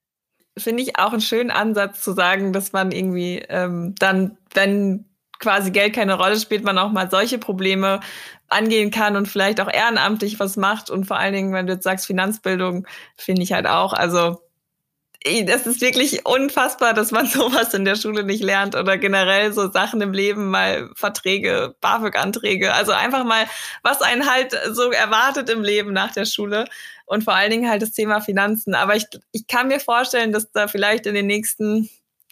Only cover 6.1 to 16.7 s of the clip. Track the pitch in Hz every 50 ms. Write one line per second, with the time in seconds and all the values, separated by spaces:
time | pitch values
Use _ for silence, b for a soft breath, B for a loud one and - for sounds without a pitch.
6.1 | 190 180 185 190 208 214 214 - 214 202 - 202 196 185 190 208 214 190 185 180
7.1 | 190 190 214 240 254 233 220 - 196 185 190 190 190 190 190 196 196 196 B B
8.1 | B B B B B B B - - 202 220 220 226 220 208 208 208 220 214 208
9.1 | 208 202 202 202 - 202 190 202 214 220 202 220 - - 220 233 226 - - 196
10.1 | 214 214 208 208 214 214 202 196 196 214 190 196 214 214 - - - 190 190 190
11.1 | 202 - 185 196 196 196 190 190 190 185 185 180 185 180 - 185 190 190 - -
12.1 | 196 185 185 196 214 - - 190 190 180 185 185 180 180 185 B B B B B
13.1 | B - - - 185 185 180 180 190 185 185 - - 170 185 196 - - - 175
14.1 | 175 175 170 170 175 - _ _ _ _ _ _ _ _ _ _ _ _ _ _
15.1 | _ - - 139 254 233 202 175 - - - 226 247 240 247 254 - 254 262 285
16.1 | - - - - 240 262 269 277 - - 254 302